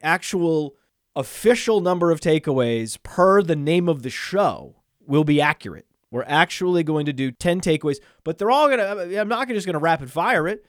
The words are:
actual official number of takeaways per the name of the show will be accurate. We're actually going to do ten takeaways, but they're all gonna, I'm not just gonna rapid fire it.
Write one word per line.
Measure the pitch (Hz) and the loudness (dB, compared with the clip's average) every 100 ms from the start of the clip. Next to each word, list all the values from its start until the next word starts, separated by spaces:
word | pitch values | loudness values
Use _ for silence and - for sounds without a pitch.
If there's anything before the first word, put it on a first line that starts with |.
actual | 156 180 - 190 170 156 147 - _ _ _ 147 | -2 -2 -2 -2 0 0 -2 -10 _ _ _ -6
official | 127 - 214 233 - 214 | -6 0 2 2 2 2
number | 180 180 170 | 2 2 2
of | 160 | 2
takeaways | 175 156 151 131 120 117 113 - | 2 0 2 0 2 0 -4 -10
per | - - 185 202 | -10 2 4 6
the | 170 151 | 4 0
name | 147 175 175 | 2 2 2
of | 147 | -2
the | 123 | -4
show | - - 190 175 92 67 - _ _ | -10 -6 0 0 -2 -12 -20 _ _
will | - 147 | -2 0
be | 151 147 | 2 2
accurate. | 147 143 98 73 _ _ _ | 2 0 -6 -16 _ _ _
We're | 120 123 | -8 -2
actually | 147 175 - 180 175 | 2 2 0 0 0
going | 156 156 147 | 0 -2 -2
to | |
do | 135 135 | -4 -4
ten | - 175 180 | -4 -2 -2
takeaways, | 175 156 151 139 _ _ | 0 0 0 -4 _ _
but | 160 165 | -10 -4
they're | 202 | 0
all | 269 294 | 2 4
gonna, | 262 196 208 175 196 | 2 -2 -4 -6 -4
I'm | 208 | -2
not | 233 254 | -4 -4
just | 220 185 | -4 -4
gonna | 160 | -2
rapid | 165 160 127 | 0 0 -2
fire | 156 196 185 160 | -4 0 0 0
it. | 208 | -4